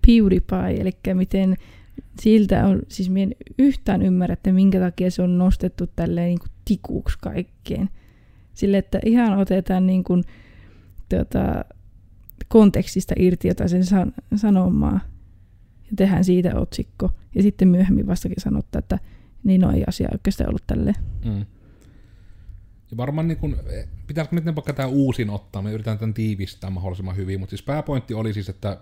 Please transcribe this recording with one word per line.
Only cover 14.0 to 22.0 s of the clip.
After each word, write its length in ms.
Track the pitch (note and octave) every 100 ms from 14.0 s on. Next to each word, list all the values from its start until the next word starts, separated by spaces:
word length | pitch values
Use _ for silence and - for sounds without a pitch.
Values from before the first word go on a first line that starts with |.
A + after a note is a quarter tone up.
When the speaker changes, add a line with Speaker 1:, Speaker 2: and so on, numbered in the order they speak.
| - - - G#3+
Speaker 1:
sanomaa 640 | G#3+ F#3+ F#3 - - G3 - - - - - - - - -
ja 60 | G#3
tehdään 280 | G3 E3+
siitä 360 | F#3 F3+ F3 -
otsikko. 500 | - - - - F#3 - -
Ja 80 | -
sitten 260 | G3+ - F#3
myöhemmin 380 | F3 G3 - G#3
vastakin 340 | F3+ - -
sanottaa, 380 | - - - -
että 200 | - F#3+ - - - -
niin, 160 | A3 F#3
no 120 | F3
ei 120 | F3+ -
asia 220 | - -
oikeastaan 360 | - G3 - -
ollut 180 | - -
tälleen. 300 | - - - - -
Speaker 2:
Mm. 220 | A2+ G2+ G#2 - - - - -